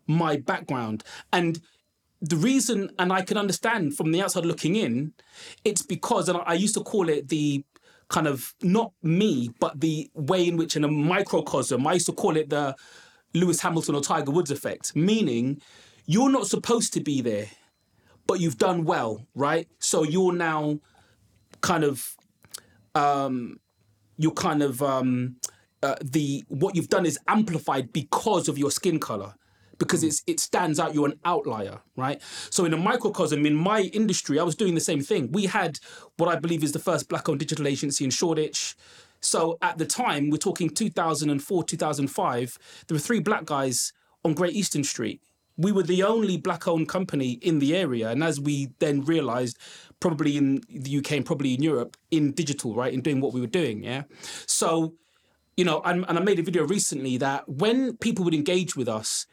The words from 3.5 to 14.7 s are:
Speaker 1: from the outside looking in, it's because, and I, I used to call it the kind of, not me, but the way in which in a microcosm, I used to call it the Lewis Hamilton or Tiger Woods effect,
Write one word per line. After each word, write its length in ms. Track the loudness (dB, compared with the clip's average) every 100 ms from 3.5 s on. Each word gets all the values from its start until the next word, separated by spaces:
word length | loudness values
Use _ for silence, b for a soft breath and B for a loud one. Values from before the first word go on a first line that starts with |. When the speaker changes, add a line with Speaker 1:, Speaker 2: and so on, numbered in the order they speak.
| 0 0 0 0 0
Speaker 1:
from 160 | 0
the 120 | 2
outside 220 | 0 0 -2
looking 300 | 0 0 0
in, 380 | 0 -2 -4 -10 B B B B
it's 200 | -2 -2
because, 440 | -4 -4 0 0 2
and 120 | 0
I, 20 |
I 120 | 0 2
used 180 | 2
to 80 | 0
call 260 | -2 0 2
it 180 | 0 0
the 360 | 0 2 0 -4 _ b b b
kind 180 | 0 2
of, 300 | 0 -6 -4
not 300 | 2 2 2 -2
me, 480 | 0 2 4 2 -2 -6
but 200 | -10 -2
the 300 | -2 -2 -6 -6
way 320 | 0 2 2
in 100 | 0
which 180 | 0 0
in 80 |
a 40 | 0
microcosm, 1000 | 2 2 2 0 -2 0 -2 0 0 2
I 80 |
used 140 | 0 0
to 60 |
call 240 | 0 0 2
it 120 | 0
the 260 | -2 -2 -6 B B B B _ 0
Lewis 240 | 2 2
Hamilton 320 | 0 0 0
or 80 | -2
Tiger 300 | 0 0 2
Woods 180 | 0 0
effect, 460 | -4 -6